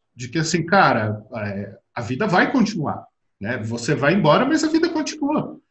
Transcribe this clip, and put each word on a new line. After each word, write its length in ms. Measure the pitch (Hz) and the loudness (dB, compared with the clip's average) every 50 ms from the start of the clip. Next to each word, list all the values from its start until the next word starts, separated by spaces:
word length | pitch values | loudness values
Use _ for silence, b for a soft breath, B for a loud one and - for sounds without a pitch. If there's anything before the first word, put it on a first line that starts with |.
| _ _ _ | _ _ _
de 120 | 117 127 117 | -14 -14 -6
que, 100 | - 165 | -4 -4
assim, 260 | 156 - - 170 156 | -2 0 -2 -2 0
cara, 580 | - - 196 175 143 123 113 107 110 110 107 - - 120 | 2 4 4 6 4 4 2 0 -2 -4 -6 -10 -12 -10
é, 400 | 113 104 104 101 101 101 - - - _ _ _ | -8 -8 -6 -6 -8 -10 -10 -14 -18 _ _ _
a 60 | 120 | -10
vida 260 | 117 104 127 120 214 | -8 -6 -4 -4 -2
vai 240 | 214 262 247 247 262 | 2 2 2 2 2
continuar, 540 | - 269 214 - - 170 147 113 92 - - - _ _ _ _ _ _ | 2 2 2 2 0 -2 -4 -4 -6 -6 -10 -16 _ _ _ _ _ _
né? 180 | 98 107 127 120 | -8 -6 -6 -6
Você 360 | 107 110 117 117 - - 147 | -6 -6 -8 -6 -4 -2 -2
vai 200 | 120 135 143 180 | 2 2 2 4
embora, 320 | 202 160 147 151 196 240 | 4 6 6 6 4 4
mas 180 | 277 320 294 320 | 2 2 0 2
a 40 | 311 | 2
vida 200 | 311 320 330 339 | 2 2 2 2
continua 720 | - 311 294 - - - 285 277 302 247 - - - - _ _ | 0 -2 -4 -4 -6 -4 -4 -2 -2 -2 -4 -6 -10 -16 _ _